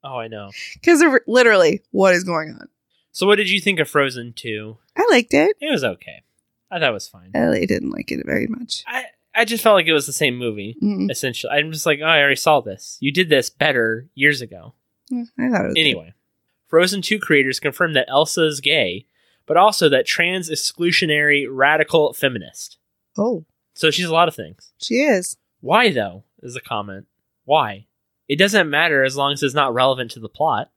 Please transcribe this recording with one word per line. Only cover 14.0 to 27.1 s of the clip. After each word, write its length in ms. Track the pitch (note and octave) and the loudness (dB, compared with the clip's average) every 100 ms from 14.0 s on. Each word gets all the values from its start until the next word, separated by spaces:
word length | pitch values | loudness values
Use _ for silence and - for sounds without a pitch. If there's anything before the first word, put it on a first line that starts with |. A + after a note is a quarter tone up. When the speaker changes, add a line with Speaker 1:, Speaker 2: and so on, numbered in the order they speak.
| C3+ - | -10 0
Speaker 1:
years 240 | C#3+ C#3 | 0 0
ago." 320 | A#2+ F#2+ - _ _ _ _ | -8 -16 -20 _ _ _ _
Speaker 2:
Yeah, 160 | B3 A#3 - | -10 -10 -6
I 100 | B3 | -4
thought 120 | G#3+ | -2
it 60 | - | -2
was 60 | |
good. 60 | D#3+ | 0
Speaker 1:
Anyway, 340 | D#3 G2+ E2 _ _ _ _ _ _ | 0 -2 -10 _ _ _ _ _ _
Frozen 360 | D#3+ F3+ G3 | 0 2 -2
two 180 | E3+ G#3+ | -4 -4
creators 400 | - D3 C3 B2+ | 2 2 2 -2
confirmed 340 | D3+ - F3 | -6 -4 -2
that 140 | D3 - | 0 2
Elsa 360 | C3+ D3+ - D#3+ | 0 0 0 -2
is 140 | C#3+ | 0
gay, 460 | C#3 D3+ G2 F#2 - _ _ _ _ | 0 0 0 -4 -14 _ _ _ _
but 100 | D#3+ | 4
also 320 | G#3 G#3 D#3 | 4 4 2
that 180 | C3+ A#2+ | 2 0
trans 440 | - E3+ F#3 E3+ | -2 -2 -2 -6
exclusionary 960 | D3+ - - E3+ E3+ E3+ D3 D3 C#3+ B2+ | -6 -6 -2 0 0 0 0 2 2 0
radical 640 | C3 C3+ D#3 D#3 E3 D3 | 0 2 2 2 2 0
feminist. 680 | - C#3 A#2+ D2 - - _ _ _ _ - | 0 -4 -4 -12 -16 -18 _ _ _ _ -4
Speaker 2:
Oh. 280 | G#3+ G3+ D#3 _ _ | -4 -4 -8 _ _
Speaker 1:
So 160 | - D#3+ | -2 -2
she's 140 | D3+ F3 | 0 -2
a 60 | |
lot 140 | D#3+ E3+ | 2 0
of 60 | |
things. 380 | - E2 F#2 _ _ | -2 -16 -16 _ _
Speaker 2:
She 180 | - A#3 | -4 0
is. 400 | D4+ G3+ F3+ - _ _ | 2 0 -2 -12 _ _
Speaker 1:
"Why, 300 | B2 G3 A#3+ | 0 2 2
though?" 320 | C3+ G2+ F2+ _ _ | 0 -4 -8 _ _
is 120 | B2 | -16
the 60 | B2 | -16
comment. 460 | - A2+ G2+ F#2+ - | -8 -8 -8 -14 -18